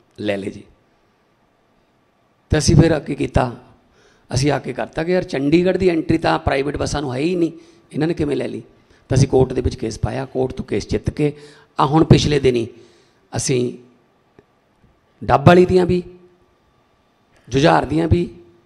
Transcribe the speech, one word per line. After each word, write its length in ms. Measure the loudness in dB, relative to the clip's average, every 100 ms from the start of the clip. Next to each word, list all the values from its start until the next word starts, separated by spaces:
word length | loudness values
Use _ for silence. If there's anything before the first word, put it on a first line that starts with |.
| _ -8
ਲੈ 180 | -6 -4
ਲਏ 120 | -6
ਜੀ। 140 | -12 -18 _ _ _ _ _ _ _ _ _ _ _ _ _ _ _ _ _ _
ਤੇ 80 | 0
ਅਸੀਂ 180 | 4 4
ਫਿਰ 220 | 4 2
ਅੱਗੇ 180 | -4 -6
ਕੀਤਾ, 360 | -4 -2 -2 -6 -18 _ _ _ _ _ -8
ਅਸੀਂ 180 | -2 0
ਆ 80 | -2
ਕੇ 140 | -4
ਕਰਤਾ 300 | -8 -8 -6
ਕਿ 80 | -2
ਯਾਰ 120 | -2
ਚੰਡੀਗੜ੍ਹ 540 | -2 -4 2 2 2 0
ਦੀ 120 | 0
ਐਂਟਰੀ 280 | 0 0 -2
ਤਾਂ 220 | 0 -2
ਪ੍ਰਾਈਵੇਟ 380 | -2 -4 -4 -6
ਬੱਸਾਂ 240 | -6 -6
ਨੂੰ 120 | -6
ਹੈ 60 | -4
ਹੀ 160 | -4 -2
ਨਹੀਂ, 160 | -4 -6 -20 _ _
ਇਹਨਾਂ 160 | -6 -4
ਨੇ 60 |
ਕਿਵੇਂ 220 | -2 -4 -4
ਲੈ 120 | -6
ਲਈ? 140 | -10 -14 _ _ _ -2
ਤਾਂ 80 | 2
ਅਸੀਂ 100 | 4
ਕੋਰਟ 260 | 4 2
ਦੇ 80 | 0
ਵਿੱਚ 140 | -4 -4
ਕੇਸ 240 | -8 -6
ਪਾਇਆ, 260 | -6 -6 -6
ਕੋਰਟ 280 | -4 -4
ਤੋਂ 120 | -6 -6
ਕੇਸ 220 | -6 -4
ਜਿੱਤ 220 | -4 -4
ਕੇ 240 | -2 -4 -4 -14 -20 _ -2
ਆ 60 | 0
ਹੁਣ 180 | 4
ਪਿਛਲੇ 360 | 6 6 6 0
ਦਿਨੀ 280 | 2 0 -4 -10 -20 _ _ _ _ -8
ਅਸੀਂ 420 | -4 -2 -4 -8 -16 _ _ _ _ _ _ _ _ _ _ _ _ _
ਡੱਬ 240 | 0 2 6
ਵਾਲੀ 180 | 6 6
ਦੀਆਂ 200 | 2 2
ਵੀ, 180 | -2 -4 -14 -20 _ _ _ _ _ _ _ _ _ _ _ -6
ਜੁਝਾਰ 360 | 0 4 2 0
ਦੀਆਂ 220 | -2 0
ਵੀ 280 | 0 -2 -8 -20 _